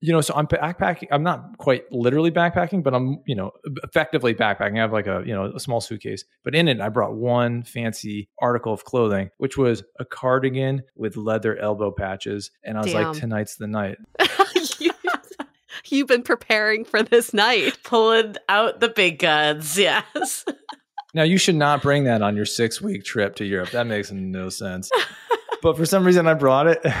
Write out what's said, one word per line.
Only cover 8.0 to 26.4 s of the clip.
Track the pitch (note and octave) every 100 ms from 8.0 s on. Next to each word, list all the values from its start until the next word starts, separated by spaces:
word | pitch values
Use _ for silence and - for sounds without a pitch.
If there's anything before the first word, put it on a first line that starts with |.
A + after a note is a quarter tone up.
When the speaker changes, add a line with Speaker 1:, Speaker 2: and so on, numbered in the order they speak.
| G#2+ G#2 G2+ -
Speaker 1:
article | B2 A#2+ A#2
of | G#2 -
clothing, | B2+ A2 G2 F#2 -
which | C3+ C#3
was | B2 A2+ - -
a | B2+
cardigan | - C3 B2+ C3+ C3 C3+ C3+ - -
with | G#2+ A2
leather | G#2+ A2 A2 G#2
elbow | G#2 G2+ G2+
patches. | G2+ F#2+ F#2+ - G#2 - _
And | - G#2+
I |
was | -
Speaker 2:
Damn. | - D#3+
Speaker 1:
like, | D3+
"Tonight's | A#2 G#2+ G#2 -
the | G#2+
night." | G#2+ G2 - - -
Speaker 2:
<laughs> | G4+ - G4 F4+ D#4 -
You, | E4 - F4+ - - - C#4 _ _ - -
you've | C#4 C#4
been | B3
preparing | - A#3 - G#3+ G#3+ G#3+ A3+
for | G#3+
this | A#3 A#3+ A#3
night. | G3+ A3 A3+ C4 -
Speaker 3:
Pulling | - A#3 A3 A3+ G#3+ G3 -
out | G3+ A3+ -
the | A#3
big | G#3+ F3+ D3+
guns, | E3+ D3+ D3+ D3+ D3+ F3
<laughs> |
yes. | E3+ F#3 - D4+ F#4 - - - - - _ - -
Speaker 1:
Now, | D#3+
you | D#3+ F#3
should | - D#3+
not | D3 C#3+
bring | C#3+ C#3+ C3+
that | A2
on | G#2 G#2
your | G#2
six-week | - A2+ - G#3 F3+ -
trip | A2+ G2+ -
to | G2+
Europe. | F#2+ F2+
That | A#2+ A#2+
makes | G#2 G2
no | G2 F#2 F#2 F#2
sense. | - F#2+ F#2 - B4
Speaker 2:
<laughs> | - - - A4+ - -
Speaker 1:
But | E3 D#3
for | D#3+
some | F#3+ F3+
reason, | F3+ E3
I |
brought | D#3